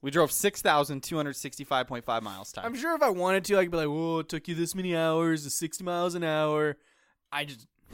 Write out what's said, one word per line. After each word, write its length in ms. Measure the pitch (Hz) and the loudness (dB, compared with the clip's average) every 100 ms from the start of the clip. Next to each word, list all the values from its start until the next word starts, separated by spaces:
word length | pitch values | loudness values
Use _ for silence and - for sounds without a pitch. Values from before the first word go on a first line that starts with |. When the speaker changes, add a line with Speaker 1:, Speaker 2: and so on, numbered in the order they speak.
Speaker 1:
We 80 | 135 | 0
drove 200 | 147 151 | 4 4
six 300 | - 202 - | 4 0 2
thousand 400 | 196 151 143 139 | 4 4 4 -2
two 160 | - 165 | -4 -2
hundred 180 | 147 135 | -2 -4
sixty-five 520 | 143 - 139 135 123 | -10 -10 -2 0 0
point 180 | 123 117 | -6 -2
five 160 | 113 | -2
miles, 300 | 107 95 98 | -2 -10 -12
Ty. 100 | - | -10
Speaker 2:
I'm 120 | 147 247 | -8 -6
sure 200 | 311 320 | -2 2
if 60 | |
I 80 | 285 | 2
wanted 340 | 180 180 190 190 | 2 2 2 4
to, 120 | 202 | 2
I 60 | |
could 80 | 180 | 4
be 60 | 170 | 0
like, 100 | 151 | 0
"Whoa, 320 | 147 165 165 | -2 0 -2
it 100 | 156 | -2
took 180 | 160 - | -8 -6
you 60 | |
this 220 | 165 170 190 | -4 -2 -4
many 200 | 185 170 | -2 0
hours, 480 | 165 160 165 160 147 | 2 2 2 0 -2
to 40 | |
sixty 340 | - 165 - | -4 -4 -6
miles 300 | 185 175 180 | -4 -2 0
an 100 | 175 | 0
hour." 540 | 170 156 156 151 151 143 _ _ _ _ _ | 0 2 2 2 0 -2 _ _ _ _ _
I 140 | 143 147 | -6 -6
just, 220 | 127 113 _ _ | -10 -18 _ _